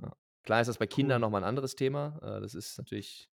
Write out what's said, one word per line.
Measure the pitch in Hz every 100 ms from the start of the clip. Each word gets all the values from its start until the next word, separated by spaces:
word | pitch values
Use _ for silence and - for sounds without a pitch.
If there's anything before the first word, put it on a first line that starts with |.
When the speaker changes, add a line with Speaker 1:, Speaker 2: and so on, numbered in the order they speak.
Speaker 1:
Ja. | - - _ _
Klar | - 113
ist | 120
das | 113
bei | 107
Kindern | - 131 120
Speaker 2:
Cool. | 113
Speaker 1:
noch |
mal | 101
'n | 92
anderes | 131 135 -
Thema. | 135 143 147 151
Äh, | 104 101
das | 101 92
ist | - -
natürlich, | - 107 98 - - _